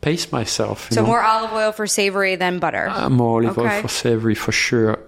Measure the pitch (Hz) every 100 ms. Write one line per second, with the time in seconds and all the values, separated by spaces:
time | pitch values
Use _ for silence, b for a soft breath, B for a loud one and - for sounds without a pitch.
0 | 147 165 - 135 107 - 107 104 - 113
1 | 214 233 214 220 226 220 214 214 214 -
2 | 196 196 190 185 180 180 165 - - -
3 | 131 131 117 113 117 110 117 104 110 -
4 | 123 113 113 104 - - - 123 110 107